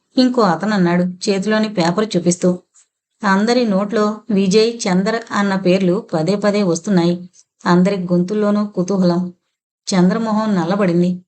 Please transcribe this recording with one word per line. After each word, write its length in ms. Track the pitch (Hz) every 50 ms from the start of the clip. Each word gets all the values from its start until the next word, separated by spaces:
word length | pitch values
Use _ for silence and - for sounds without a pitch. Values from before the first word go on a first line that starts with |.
| _ _ _
ఇంకో 240 | 262 254 254 247 254
అతను 320 | 214 185 165 160 190 214 214
అన్నాడు 560 | 196 175 170 175 180 180 180 180 - - 214
చేతిలోని 400 | 196 196 196 214 214 214 220 214
పేపర్ 400 | 214 180 165 170 175 214 214 214 -
చూపిస్తూ. 420 | 175 160 175 175 - - 180 180 180 - _ _ - _ _ _ _ _ _ _ _ 220
అందరి 440 | 202 190 196 208 233 240 254 247
నోట్లో 500 | 220 196 190 208 196 233 214 208 208 214 214 - -
విజయ్, 420 | 208 190 196 190 185 220 220 233 233
చంద్ర 480 | 233 - 214 180 185 196 220 226 233 233 -
అన్న 240 | 254 208 202 196 196
పేర్లు 500 | 190 190 180 180 190 196 175 175 220 233 - -
పదే 220 | 160 156 175 202
పదే 280 | 202 208 208 196 208 202
వస్తున్నాయి. 680 | 175 160 165 - 214 202 175 170 175 175 175 180 - _ _ _ _ _ _ -
అందరి 360 | 196 175 180 180 196 202 185
గొంతుల్లోనూ 640 | 180 175 180 175 180 180 214 214 208 208 208 208 208
కుతూహలం. 680 | 208 - 190 175 185 202 185 185 175 170 180 180 180 - _ _ _ _ _ _ _ _ _ _ - 202
చంద్రమోహన్ 600 | 185 180 185 220 226 226 220 208 214 220 214 202
నల్లబడింది. 680 | 175 160 165 196 208 208 175 170 175 175 180 180 180 -